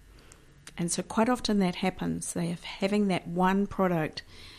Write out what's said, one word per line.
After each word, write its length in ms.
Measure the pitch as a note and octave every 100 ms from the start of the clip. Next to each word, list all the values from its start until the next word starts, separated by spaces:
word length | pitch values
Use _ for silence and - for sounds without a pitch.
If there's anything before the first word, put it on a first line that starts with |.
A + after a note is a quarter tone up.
| - - - - - - - -
And 140 | F3
so 100 | -
quite 260 | - - A3+
often 300 | B3 - G#3
that 180 | F3+ F3+
happens. 560 | F#3 F#3 F3 E3 -
They 180 | F3 E3+
are 60 | F3
having 460 | - - G3 G#3 G3+
that 200 | F3 -
one 380 | F3 F#3 G3 G3+
product 560 | - F#3 E3+ D3+ - - - -